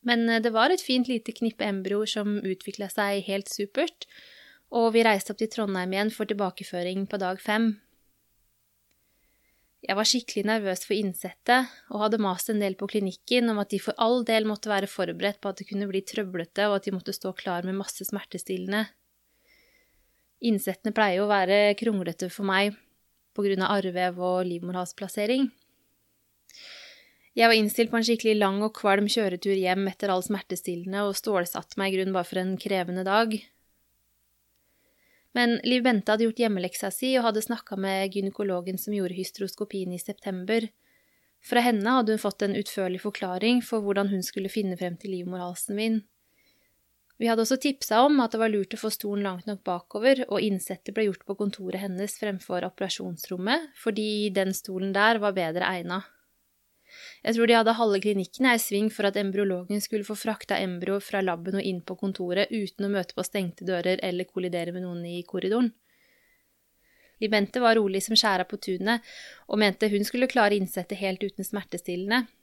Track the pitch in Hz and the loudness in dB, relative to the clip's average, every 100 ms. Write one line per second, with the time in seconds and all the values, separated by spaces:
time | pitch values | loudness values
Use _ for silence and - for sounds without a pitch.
0 | 240 233 233 233 226 220 247 359 - 254 | 2 2 4 4 2 4 4 4 2 2
1 | 247 240 - - 226 - 208 196 190 202 | 2 -2 -4 -2 -2 -2 -4 -2 -2 -2
2 | 214 214 208 208 190 185 - - 196 - | -2 -2 -2 -2 -2 -4 -8 -10 -6 -2
3 | 202 202 196 196 202 - 196 - 320 _ | 0 0 -2 -4 -4 -6 -4 0 -2 _
4 | - - - - - - _ 240 226 226 | -20 -20 -20 -20 -20 -20 _ 2 4 6
5 | 226 202 - 202 220 - 208 190 180 190 | 6 4 0 -4 -4 -2 -2 -2 -2 0
6 | 214 220 214 202 190 - 185 180 175 185 | -2 -2 -4 -2 -2 -4 -8 -6 -4 -4
7 | 196 208 185 190 - 214 226 208 _ _ | -4 -4 -4 -4 -2 2 2 0 _ _
8 | _ _ _ _ _ _ _ _ _ _ | _ _ _ _ _ _ _ _ _ _
9 | _ _ _ _ _ _ _ _ - 196 | _ _ _ _ _ _ _ _ -4 0
10 | 220 254 - - 202 220 202 185 - 214 | 2 2 0 -4 0 0 0 -4 -2 0
11 | 202 175 185 - - 247 254 - _ 208 | 0 -4 -12 -8 2 4 2 -8 _ -2
12 | 214 220 202 180 - 214 202 190 196 214 | 0 2 0 -2 -2 0 0 -2 -4 -2
13 | 196 175 - 247 233 214 202 196 - - | -2 -6 0 2 2 0 -2 -2 -4 0
14 | 226 247 233 220 214 208 214 202 196 - | 2 2 2 2 2 -2 -2 -2 -2 -4
15 | 175 170 196 202 202 196 196 196 202 190 | -4 -2 -4 -2 -8 -8 -8 -6 -2 -4
16 | 196 - 196 180 170 - 208 196 196 185 | -4 -6 -6 -6 -6 0 2 2 0 -6
17 | - 196 190 185 - 175 180 190 196 - | -6 -8 -8 -6 -4 -4 -2 -4 -6 -8
18 | 190 202 - - - 185 185 208 220 _ | -8 -8 -8 -12 -6 -6 -2 -2 -2 _
19 | _ _ _ _ _ _ _ _ _ _ | _ _ _ _ _ _ _ _ _ _
20 | _ _ _ _ 233 208 196 185 220 214 | _ _ _ _ 0 0 0 -4 -4 2
21 | 208 185 208 202 185 202 208 202 233 208 | 2 2 2 2 4 6 4 4 0 0
22 | 170 170 185 - 196 190 202 208 _ _ | -2 -4 -8 -4 0 2 2 -2 _ _
23 | _ _ _ - 202 190 190 202 190 180 | _ _ _ -2 0 2 2 2 0 0
24 | 180 180 180 180 180 170 175 180 180 - | 0 0 0 0 0 -4 -4 -6 -6 -8
25 | 190 - 208 262 277 _ _ _ _ _ | -10 -4 0 2 2 _ _ _ _ _
26 | _ _ _ _ _ - - - - - | _ _ _ _ _ -20 -20 -20 -20 -20
27 | _ _ _ - 233 226 208 208 226 233 | _ _ _ 4 6 8 4 2 2 2
28 | 226 226 226 214 202 196 214 - 208 196 | 2 2 4 4 4 2 -2 0 4 4
29 | 208 233 202 180 202 196 180 190 196 185 | 4 2 0 0 0 2 2 2 0 -2
30 | 202 185 185 202 - 180 - 175 180 196 | 0 0 0 -4 -4 -8 -6 -6 -4 -2
31 | 202 196 - 196 175 - - - 196 190 | -2 -2 0 0 0 -6 -8 -4 -2 0
32 | 190 190 175 185 185 185 - 196 175 180 | 0 0 -2 -2 -2 -4 -2 -2 -2 -2
33 | 185 202 226 214 - _ _ _ _ _ | 2 2 2 -2 -6 _ _ _ _ _
34 | _ _ _ _ _ _ _ _ _ _ | _ _ _ _ _ _ _ _ _ _
35 | _ _ _ 247 240 233 - 254 247 220 | _ _ _ 0 2 2 2 2 4 2
36 | - 214 226 220 233 196 180 - 202 - | 2 2 2 2 0 0 -4 -6 -6 -4
37 | 254 262 233 214 214 226 - 190 196 190 | 0 2 2 0 -2 -6 -6 -6 -2 0
38 | 196 196 196 - 202 180 175 185 - 208 | -2 -2 -4 -4 -2 -2 -4 -8 -4 -2
39 | 180 180 185 - 196 - 208 196 180 180 | -2 -4 -8 -6 -8 -6 -8 -6 -6 -8
40 | - 202 - 185 185 226 220 _ _ _ | -10 -10 -8 -8 -2 -2 -2 _ _ _
41 | _ _ _ _ - 240 240 220 202 262 | _ _ _ _ 0 2 4 2 2 2
42 | 220 220 208 - 202 202 202 - 185 185 | 2 2 0 -2 -2 -2 -4 -4 -2 -2
43 | 214 - 190 180 220 247 233 226 202 196 | -6 -6 -6 0 2 2 2 -4 0 2
44 | 202 196 180 - 190 220 196 180 180 175 | 2 0 -4 -6 -4 -2 -2 -2 -4 -6
45 | 202 185 180 185 180 180 - 202 220 220 | -8 -6 -6 -8 -8 -8 -6 -2 0 0
46 | - _ _ _ _ _ _ _ _ _ | -2 _ _ _ _ _ _ _ _ _
47 | _ _ 233 226 226 262 285 277 - 220 | _ _ 0 2 2 2 0 -2 0 6
48 | 269 294 233 226 226 208 196 220 220 - | 6 6 4 2 2 2 -2 -4 -4 -4
49 | 208 202 202 180 175 202 - 175 - 214 | -4 -2 -2 -4 -6 -6 -4 -4 -4 0
50 | 233 269 254 196 214 196 - 185 - 208 | 4 4 2 0 2 0 -4 -8 -6 0
51 | 214 185 - 196 208 - 185 185 196 185 | 0 -2 -8 -4 -4 -4 -6 -6 -4 -4
52 | 202 - 214 190 - 180 185 - 190 - | -6 -6 -6 -6 -4 -4 -4 -4 -6 -4
53 | 185 170 - 180 190 294 311 - - 208 | -6 -8 -8 -6 0 -2 -2 -6 -4 -2
54 | 214 214 208 190 190 190 - 190 196 196 | -2 0 0 2 0 -2 -6 -4 -2 4
55 | 214 233 202 190 170 170 180 185 175 180 | 4 4 0 0 0 0 0 -2 -4 -6
56 | - _ _ _ _ _ _ _ _ - | -6 _ _ _ _ _ _ _ _ -20
57 | - - - 226 233 233 220 226 226 196 | -20 -8 -2 4 6 8 6 4 4 2
58 | 202 202 180 - 254 233 - 202 214 214 | 2 0 -2 2 4 4 2 0 0 2
59 | 202 196 196 190 202 180 180 208 - 214 | 0 2 -2 0 0 0 -2 -4 -2 -4
60 | 208 214 226 208 - 202 185 175 185 196 | -4 -6 -4 -6 -2 -2 0 -4 -2 -2
61 | 196 202 190 170 175 190 190 180 - 185 | -2 -2 0 -2 -2 -2 -2 -4 -6 -6
62 | 196 190 180 180 208 226 196 - 202 202 | -6 -4 -2 0 0 -2 -6 -4 -2 -2
63 | 175 - 185 208 180 - 180 180 175 185 | -4 -6 -4 -4 -4 -6 -4 -2 0 0
64 | 196 175 180 - 180 175 170 180 180 175 | 0 -4 -4 -4 -2 -2 -4 -6 -8 -8
65 | 170 175 175 190 180 220 240 - _ _ | -8 -8 -6 -4 0 2 2 0 _ _
66 | _ _ _ _ _ _ _ _ _ _ | _ _ _ _ _ _ _ _ _ _
67 | _ _ 214 214 202 254 240 226 202 190 | _ _ 0 2 2 2 4 4 4 0
68 | 196 220 220 185 185 208 - 185 190 233 | 0 2 2 0 -2 -6 -6 -2 0 0
69 | - - - - - 208 214 185 220 202 | -2 -20 -20 -20 -4 2 2 4 2 2
70 | 208 247 254 262 208 208 190 - 175 190 | 0 0 2 4 4 4 0 -4 -8 -4
71 | 196 190 202 - 190 208 - 175 - 175 | -4 -2 -6 -6 -6 -6 -6 -10 -6 -6
72 | 196 233 240 _ | 0 0 0 _